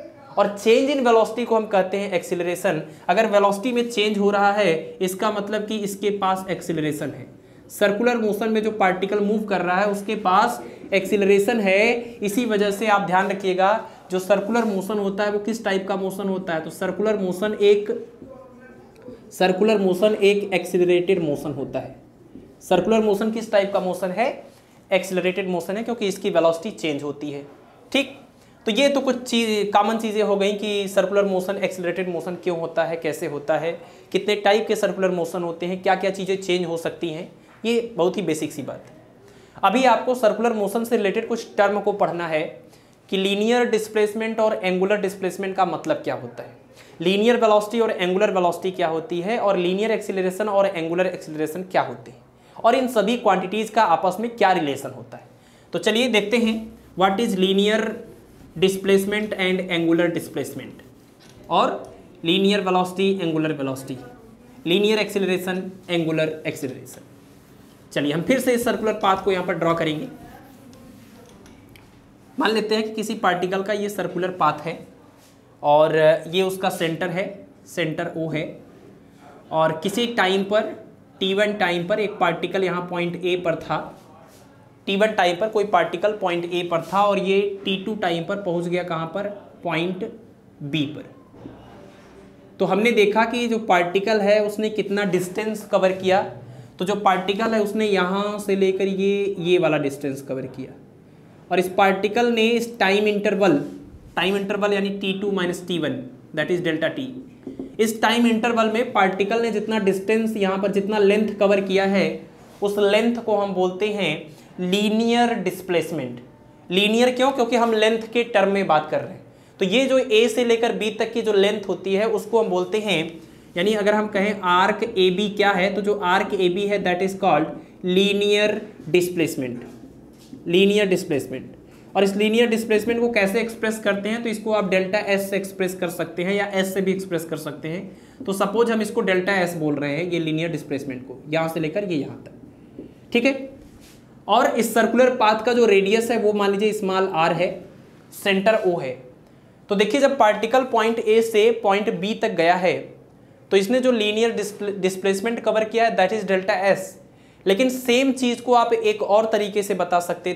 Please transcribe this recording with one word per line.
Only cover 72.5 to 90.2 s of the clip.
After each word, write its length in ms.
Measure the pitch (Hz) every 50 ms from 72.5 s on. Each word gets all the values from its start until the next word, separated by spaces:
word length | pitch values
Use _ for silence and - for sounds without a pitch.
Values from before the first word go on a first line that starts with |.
लेते 240 | 220 220 214 - 220
हैं 80 | 220 214
कि 80 | 220
किसी 220 | - 220 202 - 220
particle 460 | 202 220 185 175 175 180 180 190 190 190
का 100 | 220 214
ये 160 | 202 202 208
circular 420 | 208 190 175 165 180 175 180 180
path 280 | 180 - - - 202 -
है 180 | - 165 151 - - - - - - - _ _ _ - - _ _ _ _ - 147
और 320 | 147 147 151 156 160 156 160 156 156 160 156 -
ये 140 | 160 165 185
उसका 280 | 190 190 190 190 190 185
center 400 | 185 - 170 165 165 156 185 170
है, 380 | 165 185 202 - - - - - - - -
center 460 | - - 180 165 160 151 175 170 165 -
ओ 100 | 165 160 160
है, 160 | 151 151 170 - - - - - - - - - - - - - - - - - - - - -
और 280 | 156 160 160 156 156 - -
किसी 240 | 190 - 240 240
time 360 | 233 240 226 185 185 196 196 196
पर, 320 | 196 208 220 - - - - - - - - - - - -
टी 140 | 196 190 190
वन 200 | 196 214 208 208
time 340 | 208 190 175 170 175 170
पर 120 | 180 214 214
एक 180 | 208 196 - -
particle 440 | 185 170 165 170 180 175 185 190 190
यहाँ 240 | 175 175 180 175 175
point 260 | 175 175 175 175 175
ए 200 | 175 180 180 180 175 175
पर 100 | 170 156
था, 240 | 156 - - 156 170 - - - - - - - - - - - - - - - - - - - - -
टी 80 | - 196
वन 160 | 196 214 220
टाइम 240 | 196 - 180 175 175
पर 140 | 175 220 220
कोई 140 | 214 208 196
पार्टिकल 540 | 196 - 175 165 160 180 170 202 214 214 208
point 240 | 196 180 170 175 175
ए 220 | 170 180 175 175 175
पर 100 | 175 156 151
था 200 | - 180 196 208
और 160 | 208 196 190
ये 220 | 180 190 196 196 202 202 - - -
T 180 | 202 190 190 -
two 120 | 220 214
time 280 | 202 196 175 170 170 165
पर 180 | 180 202 196
पहुँच 260 | 196 180 165 175 170
गया 160 | 180 175 180 175
कहाँ 240 | 175 165 160 165
पर, 220 | 160 - 196 202 202 202 - - - - - -
Point 460 | 170 160 160 170 185 180 185 226 - - -